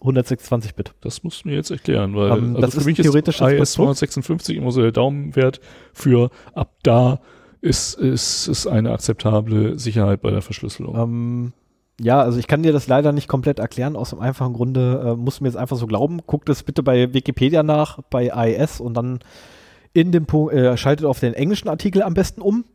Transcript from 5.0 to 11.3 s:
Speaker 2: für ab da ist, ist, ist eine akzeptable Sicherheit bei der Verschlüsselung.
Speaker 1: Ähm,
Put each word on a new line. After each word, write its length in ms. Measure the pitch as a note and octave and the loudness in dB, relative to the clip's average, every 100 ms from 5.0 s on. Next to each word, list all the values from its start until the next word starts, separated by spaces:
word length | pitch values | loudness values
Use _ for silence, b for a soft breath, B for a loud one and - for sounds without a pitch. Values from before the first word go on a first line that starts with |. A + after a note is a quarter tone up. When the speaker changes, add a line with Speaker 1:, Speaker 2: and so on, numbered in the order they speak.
| C3 C#3+ D3 C#3 B2+ - B B B | 0 -2 -4 0 0 0 B B B
Speaker 2:
für 380 | - C3+ A#2+ B2 B B | -4 2 4 2 B B
ab 180 | - - _ | -8 -8 _
da 380 | B2+ A#2+ B2 C3+ b b b b | 4 6 4 2 b b b b
ist, 340 | - - - - | -2 -2 -4 -2
ist, 480 | C3 B2 - - - | 0 0 -2 -4 -4
ist 180 | - - | -4 0
eine 260 | A2 A#2 | 0 0
akzeptable 840 | A2+ - A2 G#2+ G#2+ A2 G#2+ A2 D#3 | -2 -2 -2 2 0 0 0 0 -2
Sicherheit 440 | A#2+ G#2+ G2+ G2 | -4 0 2 0
bei 80 | G#2 | -2
der 100 | G2+ | -4
Verschlüsselung. 560 | - - G#2+ - - A2+ | -6 -10 -10 -10 -8 -4
Speaker 1:
Ähm, 560 | A#2 A#2 A#2+ | -4 -4 -4